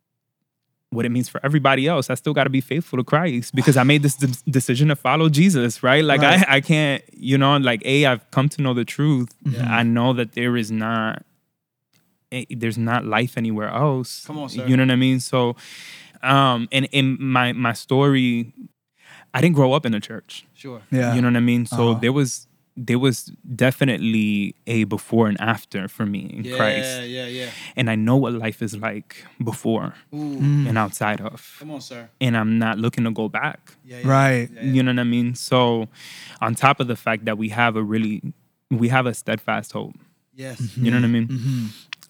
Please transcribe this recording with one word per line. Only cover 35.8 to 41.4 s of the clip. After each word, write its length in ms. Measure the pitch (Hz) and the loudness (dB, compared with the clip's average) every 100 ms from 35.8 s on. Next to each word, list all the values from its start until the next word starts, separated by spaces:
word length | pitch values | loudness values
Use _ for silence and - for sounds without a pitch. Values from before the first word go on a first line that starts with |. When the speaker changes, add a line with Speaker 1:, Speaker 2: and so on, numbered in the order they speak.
| 110 - - - - - | -4 -12 -20 -20 -20 -6
Speaker 1:
on 120 | 110 | -4
top 240 | 113 135 147 | 2 4 4
of 60 | 123 | -2
the 100 | 113 | -4
fact 280 | 117 110 | -4 -4
that 140 | 113 107 | -4 -4
we 100 | 110 | -4
have 280 | 110 117 110 | 0 0 0
a 60 | |
really, 380 | 104 110 110 107 - - _ _ - | -2 -2 -2 -4 -8 -12 _ _ -6
we 180 | 120 117 | -2 2
have 180 | 131 123 | 2 0
a 80 | |
steadfast 580 | 113 - 110 - 107 104 | -4 -4 -6 -4 -6 -6
hope. 220 | 107 101 - _ _ _ | -10 -12 -14 _ _ _
Speaker 3:
Yes. 260 | 131 131 120 | -18 -14 -10
Speaker 2:
Mm-hmm. 240 | 113 131 | -10 -2
Speaker 1:
You 60 | 117 | 0
know 60 | 123 | 2
what 60 | |
I 40 | 117 | 2
mean? 200 | 117 117 | 2 0
Speaker 2:
Mm-hmm. 380 | 127 | -4